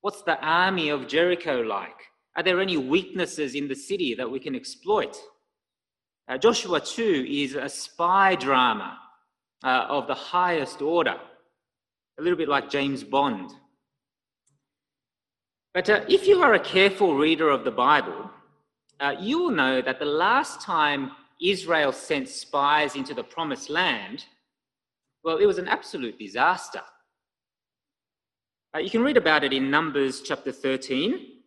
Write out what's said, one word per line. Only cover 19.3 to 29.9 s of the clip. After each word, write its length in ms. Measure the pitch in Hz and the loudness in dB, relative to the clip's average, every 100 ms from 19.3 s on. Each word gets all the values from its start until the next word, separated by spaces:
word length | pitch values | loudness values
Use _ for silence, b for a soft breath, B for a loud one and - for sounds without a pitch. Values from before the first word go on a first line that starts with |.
| 311 | -2
will 100 | 349 | 0
know 320 | 190 131 131 | 2 2 2
that 160 | 127 131 | -2 -4
the 80 | 147 | -2
last 560 | 151 185 254 302 - | 0 2 2 0 -10
time 520 | - 170 147 143 135 - _ _ | -4 0 2 0 -4 -10 _ _
Israel 500 | 175 190 160 165 143 | -2 -2 0 2 2
sent 380 | 127 - 151 131 | 0 -4 -4 -4
spies 680 | - - 147 143 151 147 139 | -12 -6 0 2 2 0 -4
into 200 | 135 143 | -8 -8
the 80 | |
promised 480 | - - 160 131 - | -10 -8 -6 -6 -6
land, 540 | 156 180 120 101 151 - _ _ _ _ _ _ _ _ _ | -2 -2 -2 -6 -14 -18 _ _ _ _ _ _ _ _ _
well, 140 | 165 160 | -4 4
it 100 | 208 | 4
was 100 | 180 | 4
an 100 | 185 | -2
absolute 520 | 214 - 160 120 - | -4 -4 -8 -8 -10
disaster. 600 | 104 107 147 180 - - - _ _ _ _ _ _ _ _ _ _ _ _ _ _ _ _ _ _ 156 | -10 0 2 2 -6 -14 -16 _ _ _ _ _ _ _ _ _ _ _ _ _ _ _ _ _ _ -8
Uh, 40 | |
you 100 | 175 | -2
can 120 | 226 | 0
read 140 | 254 247 | 4 4
about 300 | 165 151 139 | 4 2 2
it 80 | |
in 180 | 135 135 | 0 2
Numbers 480 | 147 160 | 2 0